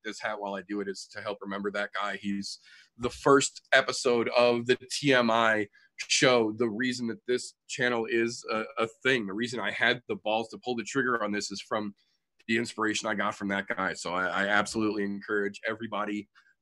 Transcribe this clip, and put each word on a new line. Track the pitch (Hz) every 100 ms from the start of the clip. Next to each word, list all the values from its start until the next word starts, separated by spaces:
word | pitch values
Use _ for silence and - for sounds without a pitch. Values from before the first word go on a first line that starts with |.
this | 107 -
hat | 113 107
while | 101
I | 98 95
do | 104
it, | 98
is | 95 -
to | 107
help | 107 101
remember | 101 98 101
that | 101 101
guy. | 98 101 98
He's | 101 101 98 - - - - -
the | 120
first | - 147 139 135 - -
episode | 135 131 120 131 120 117 120
of | 120 120 117
the | 127 -
T | - 143
M | 127 117
I | 113 113 107 104 _ _ -
show, | - - 139 123 110
the | 110 120
reason | 104 127 123 117
that | 104 -
this | 123 - - -
channel | - 123 120 110
is | 117 117 123 -
a, | 110 107 -
a | 113 -
thing, | 131 131 98
the |
reason | 101 120 117
I | 101
had | - 120 120 -
the | 101
balls | 104 113 113
to | 101
pull | 123 117
the |
trigger | 101 135 127 117
on | 104
this | 101 -
is | 98
from | - 113 104 - _ _ _ _ -
the | 113
inspiration | 120 - 110 104 107
I | 104
got | 101
from | - 101
that | 98 98
guy. | - 92
So | 80 85
I, | 90 92
I | 90 98
absolutely | 104 101 113 107 104
encourage | 101 101 101 104 101 101 113
everybody | 107 113 101 104 104 101 _ _ _